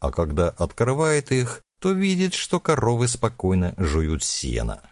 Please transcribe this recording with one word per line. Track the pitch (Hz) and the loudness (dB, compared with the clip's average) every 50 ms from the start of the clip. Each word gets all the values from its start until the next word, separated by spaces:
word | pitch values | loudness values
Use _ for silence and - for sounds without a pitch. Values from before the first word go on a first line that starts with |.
а | - 67 | -6 -4
когда | - - 85 76 73 87 85 82 | -2 -2 -2 0 0 0 0 0
открывает | - - 87 - - - 120 123 135 147 160 156 151 147 139 - | 0 -2 -4 -4 -2 -2 -2 0 0 0 2 2 2 0 0 0
их, | 131 127 123 120 - - - _ _ _ | 0 0 0 -2 -6 -10 -16 _ _ _
то | - 185 | -2 0
видит, | 190 190 196 190 185 180 190 185 - | 0 2 2 2 2 2 0 0 -2
что | - - - 185 175 | -4 -4 -2 -2 0
коровы | - - 156 - 107 117 120 117 123 | 0 0 0 2 2 2 2 2 2
спокойно | 120 - - - 110 - - - 92 92 92 90 87 - | 0 0 -2 -2 -4 -2 -2 0 2 2 2 2 0 0
жуют | - 92 76 76 80 80 78 78 71 - | -2 0 0 2 2 0 0 0 -2 -2
сено. | - - - - 64 57 58 57 55 50 - - - | -4 -4 -4 -4 -4 -2 -2 -2 -4 -6 -8 -12 -20